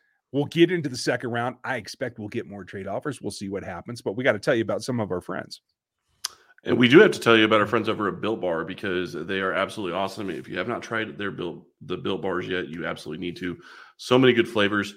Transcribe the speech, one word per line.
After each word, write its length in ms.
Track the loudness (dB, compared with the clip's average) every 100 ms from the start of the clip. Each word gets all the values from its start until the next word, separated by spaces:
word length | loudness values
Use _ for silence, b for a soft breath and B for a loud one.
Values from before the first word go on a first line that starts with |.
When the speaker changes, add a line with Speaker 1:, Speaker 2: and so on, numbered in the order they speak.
| _ _ _
Speaker 1:
we'll 140 | -2 0
get 240 | 4 4
into 180 | 4 -4
the 80 | -4
second 340 | -2 -2 -2
round. 260 | -2 -4 -4
I 120 | -6 -6
expect 420 | -8 -8 -8 -8
we'll 100 | -8
get 180 | -8 -8
more 180 | -12
trade 220 | -14 -10 -8
offers. 340 | -6 -6 -6
We'll 100 | -8
see 180 | -8 -6
what 140 | -6
happens, 380 | -8 -10 -10 -8
but 120 | -6 -2
we 80 |
gotta 140 | 0 0
tell 160 | 0
you 80 | 0
about 200 | 0 -4
some 180 | -4 -4
of 100 | -4
our 100 | -4
friends. 400 | -6 -10 -10 -16 _ _ _ _ _ _ B B B B
Speaker 2:
And 140 | -2 4
we 100 | 8
do 100 | 10
have 100 | 10
to 100 | 6
tell 160 | 6 6
you 80 |
about 160 | 8 6
our 60 | 4
friends 220 | 2 0
over 200 | -2 -2
at 120 | -2
Built 200 | -2 -2
Bar 240 | -2 -2
because 480 | -4 -6 -4 -2 -2
they 280 | -6 -4 -2
are 120 | 0
absolutely 440 | 0 -2 -4 -4 -2
awesome. 340 | -4 -4 -8
If 180 | -8 -8
you 80 | -6
have 100 | -4
not 160 | -6
tried 360 | -6 -6 -6 -6
their 120 | -8
Built, 340 | -6 -8 -10 -16 _
the 140 | -8 -6
Built 260 | -4 -4
Bars 260 | -2 -4 -4
yet, 200 | -4 -6
you 180 | -8 -8
absolutely 380 | -8 -10 -8
need 120 | -8 -6
to. 220 | -8 -8 B B B -14
So 220 | 2 6
many 140 | 8
good 160 | 6 4
flavors. 460 | 2 2 2 -2